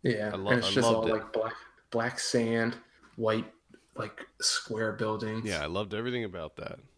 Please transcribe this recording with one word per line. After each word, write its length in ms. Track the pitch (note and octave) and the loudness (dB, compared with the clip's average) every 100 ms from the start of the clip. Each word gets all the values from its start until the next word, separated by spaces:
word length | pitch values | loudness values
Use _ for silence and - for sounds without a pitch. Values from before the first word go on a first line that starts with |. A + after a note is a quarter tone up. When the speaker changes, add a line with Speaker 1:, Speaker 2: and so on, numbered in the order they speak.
Speaker 1:
Yeah, 280 | - G#2+ G#2+ | 2 2 0
Speaker 2:
I 40 | F#2 | -2
lo-, 140 | G2 | 2
Speaker 1:
and 80 | A#2+ | 4
it's 100 | G2 | 4
Speaker 2:
I 40 | |
Speaker 1:
just 140 | G2+ A#2 | 4 6
Speaker 2:
loved 100 | A2+ | 6
Speaker 1:
all 100 | A2+ | 4
Speaker 2:
it. 60 | |
Speaker 1:
like, 200 | A2 - | 0 0
black, 220 | A2 A2+ - - _ _ | -2 -2 -6 -16 _ _
black 280 | A#2 A#2+ B2 | -2 -2 -2
sand, 580 | - B2 A2+ A#2 A2+ A#2 - _ - - | 0 2 4 2 0 -2 -14 _ -18 -2
white, 300 | A2 A2+ - - _ - _ - | 2 2 -2 -14 _ -20 _ -8
like, 280 | G#2+ - - _ | -8 -10 -18 _
square 520 | - - - A2 A2 | 0 0 -2 -2 -2
buildings. 520 | G2+ A2 G#2+ A2 A2 | 0 -2 -2 -2 -4
Speaker 2:
Yeah, 180 | A2 E2+ | -2 -2
I 40 | D2+ | -2
loved 280 | F2+ G#2 | -2 -2
everything 300 | G#2 A#2+ B2 | -4 -2 -4
about 320 | G#2+ F2 D#2 - | -4 -6 -10 -10
that. 220 | - - - | -12 -12 -18